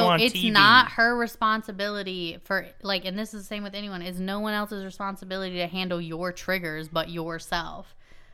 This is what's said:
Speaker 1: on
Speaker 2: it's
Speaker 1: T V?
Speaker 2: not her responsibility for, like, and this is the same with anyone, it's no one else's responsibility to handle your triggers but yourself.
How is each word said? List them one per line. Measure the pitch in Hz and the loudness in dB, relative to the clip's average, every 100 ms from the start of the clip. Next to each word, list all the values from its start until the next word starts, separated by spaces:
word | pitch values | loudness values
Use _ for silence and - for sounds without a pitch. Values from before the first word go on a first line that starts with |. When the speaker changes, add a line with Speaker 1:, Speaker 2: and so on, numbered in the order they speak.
Speaker 1:
on | 226 170 | 6 6
Speaker 2:
it's | 240 | 4
Speaker 1:
T | 185 | 2
V? | 226 | 2
Speaker 2:
not | 208 202 247 240 | 8 10 10 8
her | - 233 240 | 4 2 2
responsibility | 233 - 220 220 220 196 202 208 190 185 170 165 | -2 0 0 0 -2 -4 -4 -4 -4 -6 -6 -8
for, | - 190 - - | -4 -4 -4 -8
like, | 202 190 185 | -4 -4 -2
and | 185 | -6
this | 220 | -6
is | 214 | -8
the | 196 | -10
same | 214 | -8
with | 202 | -8
anyone, | 202 208 185 | -8 -8 -8
it's | 175 180 | -8 -6
no | 185 202 | -4 -2
one | 214 | -2
else's | 208 208 208 | -2 -2 -6
responsibility | 190 185 196 196 185 185 190 180 | -8 -8 -6 -8 -8 -6 -4 -4
to | 175 | -4
handle | 185 185 175 | -4 -2 -4
your | 170 160 180 | -4 -6 -6
triggers | 175 - 185 170 156 156 | -6 -2 -2 -2 -6 -6
but | 160 160 | -4 -4
yourself. | 170 165 165 - 175 165 156 196 - - - - | -4 -6 -8 -4 -4 -4 -10 -16 -20 -20 -20 -20